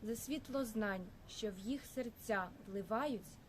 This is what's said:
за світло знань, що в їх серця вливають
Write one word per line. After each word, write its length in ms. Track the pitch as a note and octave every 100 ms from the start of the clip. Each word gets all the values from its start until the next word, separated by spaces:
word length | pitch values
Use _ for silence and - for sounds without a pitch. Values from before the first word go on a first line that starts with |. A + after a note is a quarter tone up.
за 120 | G#3+ A#3
світло 500 | - D4+ - C4+ B3+
знань, 400 | A3 G#3+ F#3+ F3+ - -
що 240 | - G#3+
в 60 | F#3
їх 280 | G3 C#4 -
серця 640 | - A#3+ A3+ - G#3 F3+ - -
вливають 680 | G3 F3+ A3 D4 A#3 - -